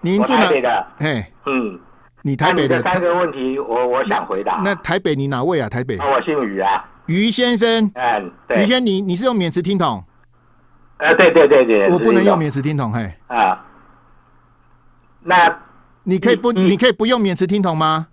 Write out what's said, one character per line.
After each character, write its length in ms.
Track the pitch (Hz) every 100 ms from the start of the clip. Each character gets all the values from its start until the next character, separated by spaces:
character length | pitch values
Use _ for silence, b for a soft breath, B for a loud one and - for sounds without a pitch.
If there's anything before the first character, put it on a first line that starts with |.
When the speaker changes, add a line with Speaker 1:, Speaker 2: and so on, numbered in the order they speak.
Speaker 1:
您 160 | 170 196
住 100 | 214
哪？ 60 | 247
Speaker 2:
我 60 | 196
台 80 |
北 80 | 147
的。 260 | 123 107 - -
Speaker 1:
嘿。 280 | 151 127 95 _ -
Speaker 2:
嗯。 340 | 131 110 90 - - _ _
Speaker 1:
你 120 | 143 135
台 180 | 156
北 140 | 180 143
的。 100 | 127
Speaker 2:
那 0 |
你 60 |
的 80 | 120
三 100 | 185
个 140 | 175 175
问 160 | 170
题， 280 | 135 131 135
我， 280 | 120 117 127
我 160 | 123 123
想 180 | 117 -
回 180 | 98
答。 180 | 101 85
Speaker 1:
那， 100 | 196
那 20 | 196
台 220 | - 175
北 160 | 180
你 140 | 143 139
哪 160 | 131
位 160 | 143 170
啊？ 80 | 110
台 160 | -
北。 140 | - 101
Speaker 2:
啊， 80 | -
我 120 | -
姓 220 | - 151
于 160 | 117 98
啊。 240 | 95 95 - - -
Speaker 1:
于 220 | 170 220
先 260 | 202 240 240
生。 340 | 226 226 214
Speaker 2:
嗯， 380 | 127 123 107 92 - _
对。 100 | 127
Speaker 1:
于 80 | 208
先 120 | 254
生， 80 | 240
你， 160 | 190
你 140 | 196 175
是 100 | 254
用 100 | 226
免 160 | 175
持 100 | 160
听 160 | 175 196
筒？ 260 | 160 107 85 _ _ _ _ _ _ _ _ _
Speaker 2:
呃， 180 | 151 165
对， 160 | 180
对， 160 | 165 147
对， 180 | 143 120
对， 220 | 107 98
Speaker 1:
我 100 | 175
不 120 | 113
能 120 | -
用 140 | 190 170
免 120 | 151
持 120 | 135
听 160 | 143 147
筒， 140 | 120
Speaker 2:
免 120 | 113
持 80 | 104 -
听 20 | _
筒。 80 | 120
Speaker 1:
嘿。 0 |
Speaker 2:
啊。 300 | 98 90 - - _ _ _ _ _ _ _ _ _ _ _ _ _ _
那 360 | 170 160 170 - - - _ _
Speaker 1:
你 140 | - 185
可 140 | 214
以 40 | 220
不， 160 | 240
Speaker 2:
你， 100 | 220
你 60 | 185
Speaker 1:
你 100 | 185
可 100 | 254
以 40 |
不 140 | 202 226
用 140 | 247
免 140 | 202 175
持 100 | 185
听 160 | 208
筒 160 | 190 160
吗？ 300 | 156 156 160